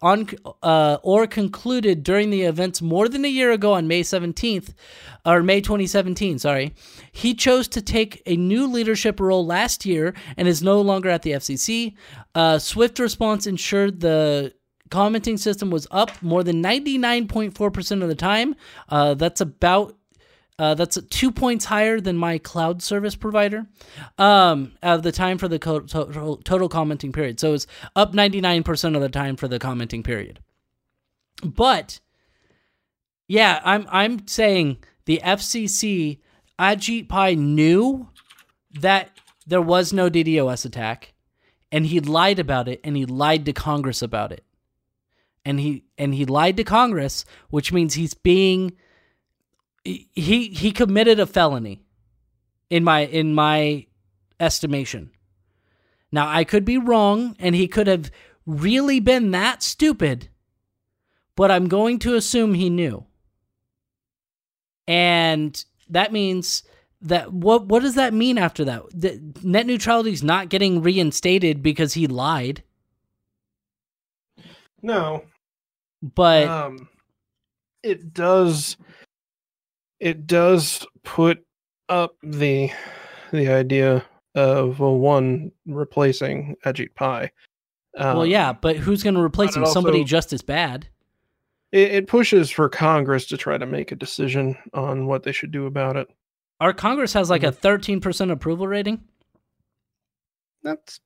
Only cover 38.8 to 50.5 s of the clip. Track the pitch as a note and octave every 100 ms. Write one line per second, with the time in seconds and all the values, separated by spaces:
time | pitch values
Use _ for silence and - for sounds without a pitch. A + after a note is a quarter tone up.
38.8 | F#3 G3 F#3 _ _ _ D#3 F3+ E3 F3+
39.8 | F3 F#3+ F3+ E3 D#3+ D#3 C3 B2 B2 A#2+
40.8 | A2 A#2 - _ _ _ _ _ _ D#3
41.8 | D#3 E3+ D3 D#3+ F#3+ F#3+ C#3+ C3 B2 B2+
42.8 | D#3 C#3+ B2+ C3 D3 D#3+ D3 C3+ D#3 D3
43.8 | C#3 A#2 A#2 A2+ G#2 - _ _ _ _
44.8 | _ _ _ _ _ _ C#3 C#3 D3 C#3
45.8 | - - C#3+ C3+ C3 C#3+ E3+ F#3+ A3 G#3+
46.8 | B3 F3+ C#3 - - - - D3 - F3+
47.8 | E3 D3 E3 - F3+ F#3 F#3+ F#3 F#3 F3+
48.8 | _ _ _ _ _ _ _ _ _ _
49.8 | F#3 F#3 - - D#3+ A#3 A3